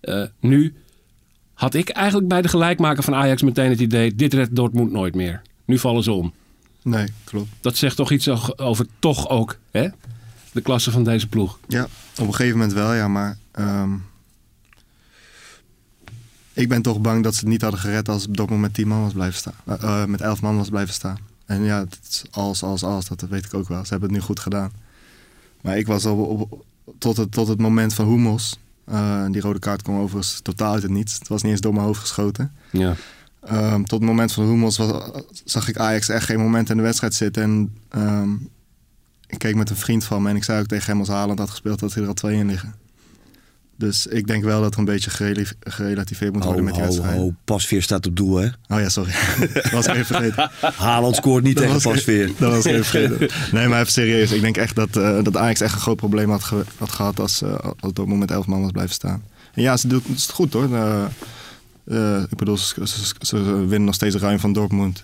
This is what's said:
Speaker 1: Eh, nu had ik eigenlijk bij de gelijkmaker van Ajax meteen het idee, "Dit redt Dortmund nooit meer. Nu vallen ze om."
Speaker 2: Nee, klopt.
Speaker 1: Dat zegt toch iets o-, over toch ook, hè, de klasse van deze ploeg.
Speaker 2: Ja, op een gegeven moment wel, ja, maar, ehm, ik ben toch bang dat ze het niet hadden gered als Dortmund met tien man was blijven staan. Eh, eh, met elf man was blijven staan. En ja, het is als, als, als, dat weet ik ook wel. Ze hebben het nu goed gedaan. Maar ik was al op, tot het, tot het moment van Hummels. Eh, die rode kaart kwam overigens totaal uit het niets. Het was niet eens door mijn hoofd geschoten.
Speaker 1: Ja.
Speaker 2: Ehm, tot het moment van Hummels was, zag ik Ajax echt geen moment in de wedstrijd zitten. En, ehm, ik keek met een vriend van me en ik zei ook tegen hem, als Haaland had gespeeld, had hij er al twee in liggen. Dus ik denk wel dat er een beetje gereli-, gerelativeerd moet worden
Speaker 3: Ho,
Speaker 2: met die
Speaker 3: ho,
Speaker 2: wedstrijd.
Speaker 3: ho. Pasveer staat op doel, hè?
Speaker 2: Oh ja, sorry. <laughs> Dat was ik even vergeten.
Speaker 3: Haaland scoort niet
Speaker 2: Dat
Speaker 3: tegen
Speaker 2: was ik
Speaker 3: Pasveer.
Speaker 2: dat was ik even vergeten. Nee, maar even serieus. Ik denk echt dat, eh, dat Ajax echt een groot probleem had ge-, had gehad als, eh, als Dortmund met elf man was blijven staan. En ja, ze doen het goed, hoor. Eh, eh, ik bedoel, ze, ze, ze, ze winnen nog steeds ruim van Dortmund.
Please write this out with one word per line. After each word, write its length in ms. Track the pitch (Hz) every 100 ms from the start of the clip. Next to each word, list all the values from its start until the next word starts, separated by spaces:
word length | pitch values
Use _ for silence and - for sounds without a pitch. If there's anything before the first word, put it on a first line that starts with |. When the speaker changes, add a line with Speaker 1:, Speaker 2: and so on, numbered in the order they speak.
Speaker 1:
Eh, 220 | - 98 101 _
nu 340 | 120 139 151 147 - _ _ _ _ _ _
had 200 | - 131
ik 160 | 139 175
eigenlijk 380 | - 196 202 185
bij 140 | 180
de 60 | 175
gelijkmaker 560 | 175 170 175 160 151
van 120 | 143 135
Ajax 260 | 139 131
meteen 280 | 139 120 131
het 100 | 120
idee, 360 | 120 117 117 107
"Dit 180 | 147
redt 220 | 135 120 123
Dortmund 360 | 123 120 117
nooit 240 | 104 95 90
meer. 260 | 90 87 - _ -
Nu 120 | 123
vallen 240 | 123 117
ze 80 | 110
om." 220 | 101 87 - _ _ _ _
Speaker 2:
Nee, 240 | - 113 104 110
klopt. 260 | - 104 104 -
Speaker 1:
Dat 160 | 123 123
zegt 180 | 139 -
toch 160 | 135
iets 160 | 143 151
o-, 260 | 120 123 -
over 300 | 135 110 117 -
toch 300 | 170 135 -
ook, 280 | 127 113 - _
hè, 160 | - 156 - - - - - -
de 100 | -
klasse 300 | - 127 120
van 120 | 120
deze 240 | 113 113 110
ploeg. 320 | 110 95 - -
Speaker 2:
Ja, 200 | 120 127 - - -
op 80 | 110
een 60 |
gegeven 240 | 110 123 113
moment 160 | 110
wel, 200 | 101 107
ja, 140 | 117 104
maar, 300 | 101 101 101 -
ehm, 400 | - 104 101 98 98 92 - _ _ _ _ _ _ _ _ _ _ - - - - _ _ _ _ - - - _ _
ik 160 | - 123
ben 120 | 120
toch 180 | 113 104
bang 220 | 110 113
dat 100 | 110
ze 60 | 104
het 100 | 107
niet 120 | 113
hadden 180 | 113 98
gered 300 | 98 107 107
als 160 | 104 101
Dortmund 320 | 101 101 107
met 120 | 104
tien 140 | 104 104
man 140 | 107
was 120 | 107
blijven 240 | 95 92 90
staan. 160 | - - -
Eh, 180 | 104 110 104
eh, 40 | 101
met 140 | 101
elf 200 | 107 104
man 160 | 104 107
was 120 | 101
blijven 240 | 101 98
staan. 240 | - 95 98 - _ -
En 180 | 98
ja, 160 | 104 104
het 200 | 92 - -
is 140 | - -
als, 320 | - 101 92
als, 200 | 92 95
als, 240 | 90 101 92
dat 140 | 90
weet 240 | 90 98 95
ik 80 |
ook 140 | 98 95
wel. 160 | 87 95
Ze 40 |
hebben 200 | 101 98
het 80 | 101
nu 40 | 95
goed 140 | 104
gedaan. 320 | - 101 98 - - _ - - - - - _
Maar 160 | - 95
ik 100 | 107
was 180 | 104 107
al 100 | 101
op, 480 | 107 107 107 - - _ - -
tot 200 | 117 110
het, 140 | 107
tot 160 | 113 110
het 120 | 107
moment 340 | 110 113 110
van 140 | 107 107
Hummels. 520 | 120 117 110 110 - _ _ -
Eh, 400 | 107 104 101 98
die 100 | 98
rode 180 | 101 101
kaart 220 | 104 101
kwam 140 | 104 101
overigens 400 | 101 101 95 -
totaal 320 | - 95 107
uit 80 | 107
het 80 | 98
niets. 220 | 98 104 -
Het 80 | -
was 140 | 107
niet 100 | 107
eens 100 | 104
door 120 | 110
mijn 120 | 104 104
hoofd 140 | 104
geschoten. 520 | - - 104 98 139 - -
Speaker 1:
Ja. 240 | 92 92 85 - - - _
Speaker 2:
Ehm, 420 | - 110 107 107
tot 160 | 98 110
het 100 | 113
moment 220 | 113 117
van 120 | 107 107
Hummels 320 | 117 113 107
was, 340 | 110 80 - - - - -
zag 220 | - 107
ik 100 | 110
Ajax 320 | 110 110 104
echt 160 | 110 -
geen 140 | 110
moment 300 | 110 113 110
in 80 | 110
de 60 |
wedstrijd 300 | 113 117 110
zitten. 300 | - 107 107
En, 300 | 107 107 101 - -
ehm, 420 | - 107 104 101 104 131 _ _ _ _ _ _ _ -
ik 120 | -
keek 160 | 113 110
met 140 | 107
een 60 | 104
vriend 280 | - 113
van 180 | - 104
me 80 | 101
en 60 | 104
ik 80 |
zei 160 | 104 110
ook 60 | 104
tegen 180 | 107 -
hem, 80 | 104
als 80 | 98
Haaland 300 | 101 101 101
had 100 | 101
gespeeld, 300 | - 107 104
had 120 | 104
hij 80 | 107
er 40 | 101
al 40 | 98
twee 220 | 107 107
in 100 | 101
liggen. 280 | 95 101 - _ _ _ - - - _ _ _ _
Dus 320 | 107 101 -
ik 200 | 113 101
denk 160 | 107
wel 180 | 104 107
dat 120 | 107
er 60 | 104
een 60 | 101
beetje 240 | 101 -
gereli-, 380 | - 104 101 98 -
gerelativeerd 760 | - - 101 101 98 101 101
moet 100 | 101
worden 180 | 92 90
Speaker 3:
Ho, 40 | 95
Speaker 2:
met 80 | 87
die 80 |
Speaker 3:
ho, 60 | 87
Speaker 2:
wedstrijd. 280 | 90 87 92
Speaker 3:
ho. 160 | 92 85
Pasveer 380 | - 104 - 101
staat 240 | 90 98 92
op 80 | 87
doel, 200 | 95 92
hè? 80 | 107
Speaker 2:
Oh 340 | 123 _ 107
ja, 100 | 98
sorry. 220 | - 92 87 - -
<laughs> 160 | -
Dat 160 | 156 -
was 140 | 117 113
ik 60 |
even 120 | 120 120
vergeten. 460 | 120 117 107 147 - 156 -
Speaker 3:
Haaland 400 | 104 120 123 120
scoort 280 | 143 127
niet 120 | 127 135
Speaker 2:
Dat 80 |
Speaker 3:
tegen 180 | 135 143
Speaker 2:
was 40 | 120
ik 60 |
Speaker 3:
Pasveer. 400 | 120 123 104 95 98
Speaker 2:
dat 120 | 123
was 140 | 117 113
ik 60 |
even 140 | 117 107
vergeten. 440 | - 127 117 143 165 139
Nee, 160 | 110 120
maar 120 | 117
even 120 | 117
serieus. 400 | - 113 113 107
Ik 100 | 107
denk 160 | 110 107
echt 180 | 110 113
dat, 200 | 110 107
eh, 260 | 101 101
dat 140 | 110 90
Ajax 240 | 117 110
echt 120 | 107
een 60 | 101
groot 140 | 120 110
probleem 340 | 107 104 107
had 140 | 104
ge-, 200 | - 104 104 -
had 140 | 110
gehad 280 | - 101 98
als, 220 | 101 -
eh, 140 | 98 98 - -
als 140 | 95
Dortmund 260 | 92 98 101
met 120 | 98
elf 140 | 90 95
man 160 | 95
was 100 | 95
blijven 220 | 95 92
staan. 300 | - 92 98 - - -
En 80 | -
ja, 160 | 123 123
ze 100 | 127
doen 140 | 127 123
het 220 | 131 -
goed, 240 | - 175
hoor. 200 | - 135
Eh, 300 | 120 110 104 101 - - - - - - - -
eh, 360 | 113 107 101 92
ik 80 | -
bedoel, 200 | 104 104
ze, 300 | - - 98
ze, 180 | - 98
ze, 80 | -
ze 240 | - 104
winnen 400 | 101 98 92 107
nog 120 | 104 98
steeds 200 | 107 92
ruim 240 | 101 101
van 140 | 104
Dortmund. 500 | 101 104 98 98 92